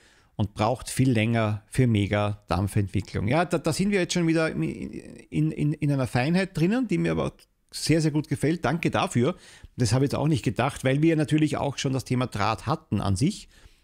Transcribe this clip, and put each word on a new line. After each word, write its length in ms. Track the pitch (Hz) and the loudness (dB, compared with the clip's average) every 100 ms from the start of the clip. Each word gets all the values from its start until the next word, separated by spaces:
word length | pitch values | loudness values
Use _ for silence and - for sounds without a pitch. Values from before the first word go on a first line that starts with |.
| _ _ _ - | _ _ _ -4
und 160 | 107 | -4
braucht 380 | - 107 123 - | 0 -2 -2 -4
viel 200 | - 131 | 0 2
länger 520 | 113 110 117 107 107 - | 4 2 2 0 -2 -4
für 180 | - 127 | 0 4
mega 580 | 107 101 101 104 104 - | 4 2 0 0 -4 -4
Dampfentwicklung. 760 | 85 98 - 98 104 - 95 101 | -2 0 0 -2 -2 -4 -4 0
Ja, 200 | 147 175 | 0 0
da, 100 | 170 | -2
da 160 | 165 | -2
sind 200 | 151 190 | 0 0
wir 80 | 202 | 0
jetzt 120 | 175 | 0
schon 140 | 180 165 | 0 2
wieder 240 | 165 160 | 2 0
in, 120 | - | -2
in, 920 | 160 - - - - - - 156 156 | -4 -6 -10 -12 -16 -20 -6 -2 0
in, 200 | - 147 | 0 -2
in 180 | 156 147 | 0 0
einer 160 | 143 127 | 0 0
Feinheit 480 | 127 127 175 190 | 0 2 2 0
drinnen, 320 | - 170 233 247 | 0 0 2 0
die 120 | 170 | 0
mir 140 | 165 | 0
aber 200 | 160 139 - _ _ _ | -2 -4 -6 _ _ _
sehr, 320 | - - 160 | -6 0 2
sehr 80 | 156 | 2
gut 180 | 147 143 | 0 -2
gefällt. 340 | 135 139 175 | -2 0 0
Danke 280 | 117 160 160 | 0 0 0
dafür. 460 | 110 180 117 117 180 - - - - | 0 0 0 0 -2 -10 -20 -14 -2
Das 160 | 120 | 0
habe 100 | 123 | 2
ich 60 | 139 | 2
jetzt 80 | - | 0
auch 100 | 139 | 0
nicht 160 | 147 | 0
gedacht, 400 | - 101 127 - | 0 0 -2 0
weil 160 | 131 135 | 0 2
wir 160 | 165 156 | 2 2
natürlich 400 | 151 156 151 147 | 2 2 2 0
auch 220 | 139 131 | -4 -4
schon 160 | 139 | -4
das 100 | 131 | -4
Thema 220 | - 123 127 | -2 -2 -2
Draht 400 | - 101 110 - | -2 -2 -2 -2
hatten 340 | 160 - 104 | -4 -2 -2
an 160 | 101 95 | 0 0
sich. 320 | 160 - - - - _ | 0 -2 -10 -20 -20 _